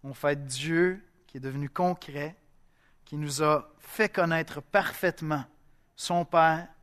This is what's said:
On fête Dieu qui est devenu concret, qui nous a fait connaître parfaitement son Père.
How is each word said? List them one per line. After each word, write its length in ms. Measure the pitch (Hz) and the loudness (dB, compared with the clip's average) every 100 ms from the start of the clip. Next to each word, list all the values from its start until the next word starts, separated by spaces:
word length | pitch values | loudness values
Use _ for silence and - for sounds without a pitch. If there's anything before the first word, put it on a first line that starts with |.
On 100 | 139 | -14
fête 320 | 127 147 143 | -4 -2 -2
Dieu 560 | 139 127 151 165 180 190 - _ _ | -6 -6 0 2 2 0 -14 _ _
qui 100 | 127 | -12
est 20 | |
devenu 300 | 135 135 143 | -8 -6 -6
concret, 680 | - 180 180 - 143 147 185 _ _ _ _ _ _ | 0 0 0 -8 -10 -10 -12 _ _ _ _ _ _
qui 100 | _ | _
nous 260 | 147 147 135 | -8 -6 0
a 280 | 151 151 - _ | 2 2 0 _
fait 300 | - - 214 | -14 -2 0
connaître 500 | - 165 165 160 147 | 2 2 2 -2 -10
parfaitement 880 | - 202 - - 180 - 156 151 - _ _ _ _ | 0 0 0 -2 -2 -2 -4 -4 -6 _ _ _ _
son 300 | - - 175 | -12 -2 -2
Père. 420 | 170 165 160 160 175 - | 2 4 6 4 -6 -18